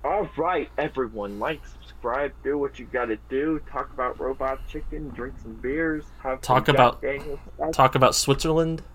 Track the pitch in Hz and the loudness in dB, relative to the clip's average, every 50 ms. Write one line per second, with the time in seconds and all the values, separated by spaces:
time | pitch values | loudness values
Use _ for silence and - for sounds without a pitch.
0 | - 139 170 208 202 147 - - 160 175 185 160 131 - - - 147 156 - 131 | 0 0 0 0 -2 -2 -2 -2 0 2 2 0 -2 -2 -4 -4 -4 -2 -2 -2
1 | 127 110 113 107 101 101 101 104 113 147 160 - - - - - - - - - | -4 -2 -4 -6 -6 -6 -4 -4 -4 -4 -4 -6 -10 -16 -18 -18 -20 -18 -16 -6
2 | - 117 120 135 143 139 - - - 127 147 147 139 135 - - 127 - - 123 | -4 -2 0 0 -2 -2 -4 -6 -4 -2 0 0 -2 -4 -4 -10 -14 -6 -2 -2
3 | 120 113 110 107 - - 131 135 147 160 160 147 - - - 127 139 - - 135 | 0 -2 -2 -6 -4 -4 -2 -2 0 0 -2 -2 -4 -6 -6 -6 -6 -6 -4 -4
4 | 127 123 - - - 127 135 - 131 131 135 135 - - - 156 - - 156 151 | -4 -4 -2 -4 -4 -4 -2 -2 -2 -4 -4 -4 -8 -10 -8 -8 -8 -8 -8 -8
5 | 156 139 127 120 120 135 127 - - 113 110 110 117 127 139 156 165 160 156 151 | -8 -10 -8 -8 -10 -10 -10 -12 -12 -14 -12 -6 -4 -2 -2 0 0 0 -2 -4
6 | 147 - - - - 131 131 131 - - 127 131 127 - 147 135 127 120 - - | -6 -10 -16 -8 -6 -6 -6 -4 2 4 4 4 6 6 6 8 8 6 6 0
7 | - 131 139 139 147 151 139 - - - - - 151 160 160 - - - - 135 | -4 -4 -4 -4 -6 -8 -10 -10 -12 -16 -8 -6 -4 -2 4 6 6 6 8 6
8 | 214 202 - - - - 135 139 - 160 156 160 165 160 165 160 - - | 6 6 6 4 4 4 2 2 4 2 4 4 2 2 -2 -4 -8 -14